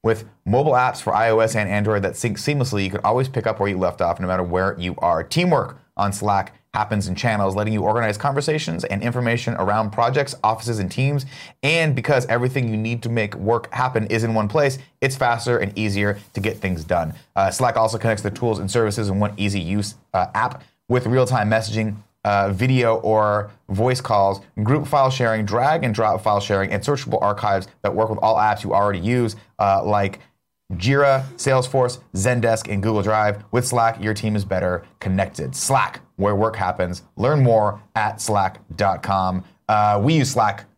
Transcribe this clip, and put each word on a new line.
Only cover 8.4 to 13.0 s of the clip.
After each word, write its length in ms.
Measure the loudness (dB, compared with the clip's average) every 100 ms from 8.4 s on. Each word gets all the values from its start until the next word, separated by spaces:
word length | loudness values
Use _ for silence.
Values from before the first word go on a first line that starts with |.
| -2 -2 -4 -6
and 180 | -4 -2
information 540 | -2 -2 0 0 -2 -2
around 340 | 0 0 0
projects, 460 | 0 0 2 -2 0
offices, 340 | -2 0 -4 -4
and 120 | -2
teams. 340 | 0 0 0 -6 -16 -20 _
And 320 | 0 2 2 0
because 300 | 2 0 2
everything 420 | 0 0 0 -2
you 80 | -2
need 240 | -2 -4